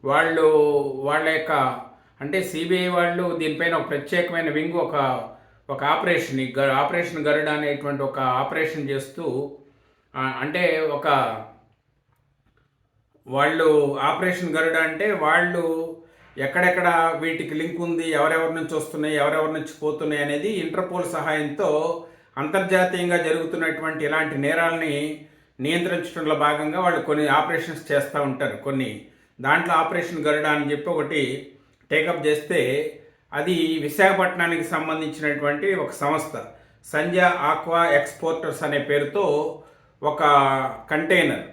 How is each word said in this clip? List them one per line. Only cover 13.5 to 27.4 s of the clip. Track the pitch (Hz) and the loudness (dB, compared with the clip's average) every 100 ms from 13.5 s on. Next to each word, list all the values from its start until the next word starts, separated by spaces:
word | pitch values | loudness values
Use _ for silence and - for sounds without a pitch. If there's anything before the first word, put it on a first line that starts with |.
| 165 160 151 143 135 | 4 6 6 4 2
ఆపరేషన్ | 139 - 185 175 175 156 | 0 2 0 0 -2 0
గరుడ | 165 165 | 2 2
అంటే | 160 160 208 | 0 0 0
వాళ్ళు | 190 156 165 180 175 165 165 165 - - _ - - | 2 4 4 4 0 -2 -2 -4 -10 -20 _ -20 -6
ఎక్కడెక్కడ | 135 151 180 180 175 170 165 160 | -2 2 2 4 4 4 2 2
వీటికి | 165 165 180 | -2 -4 -4
లింక్ | 151 165 170 | -4 -4 -4
ఉంది, | 170 165 165 | -4 -2 0
ఎవరెవరి | 151 156 160 165 | 2 4 2 0
నుంచి | 165 160 160 | -2 -4 -4
వస్తున్నాయి, | 147 156 151 151 | -4 -4 -2 2
ఎవరెవరి | 143 156 156 | 2 2 0
నుంచి | 156 139 - | -2 -8 -6
పోతున్నాయి | 151 151 151 147 | -4 -4 -4 -2
అనేది | 143 147 190 | -2 -2 -2
ఇంటర్పోల్ | 202 160 180 180 180 175 | -4 -4 -4 -4 -4 -4
సహాయంతో | 165 160 151 151 143 185 151 165 - - - _ - | -4 -2 -2 -2 -2 0 0 0 -4 -8 -20 _ -8
అంతర్జాతీయంగా | 151 190 185 185 180 185 175 175 | -2 0 2 2 2 0 0 2
జరుగుతున్నటువంటి | 160 160 160 165 165 151 160 151 | 2 0 -2 -2 -2 -2 -4 -4
ఇలాంటి | 147 156 151 143 | -2 0 -2 -2
నేరాలని | 143 165 165 165 160 143 151 151 - _ _ _ | 0 2 0 0 -2 -2 -4 -8 -14 _ _ _
నియంత్రించడంలో | 135 170 170 175 165 - 156 | -2 0 0 -4 -6 -6 -2
భాగంగా | 151 147 151 151 165 | 2 2 2 -2 0
వాళ్ళు | 180 165 | 0 0
కొన్ని | - 151 151 | 0 0 4
ఆపరేషన్స్ | 143 | 2